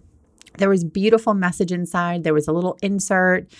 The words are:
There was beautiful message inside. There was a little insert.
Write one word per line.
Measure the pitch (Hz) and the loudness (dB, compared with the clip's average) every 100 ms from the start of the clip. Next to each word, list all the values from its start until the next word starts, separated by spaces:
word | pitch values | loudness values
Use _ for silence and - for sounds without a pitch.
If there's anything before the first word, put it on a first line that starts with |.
| _ _ _ _ _ - | _ _ _ _ _ -2
There | 196 | 2
was | 196 | 2
beautiful | 165 190 208 226 226 202 | 0 -2 2 2 2 0
message | 180 175 180 | 0 -2 -2
inside. | 180 170 180 175 175 | -4 -4 -4 -4 -2
There | 165 | 0
was | 156 151 | 0 0
a | |
little | 165 180 - | 0 -2 -4
insert. | 196 196 - 190 185 185 180 - | -4 -4 0 2 2 2 -2 -18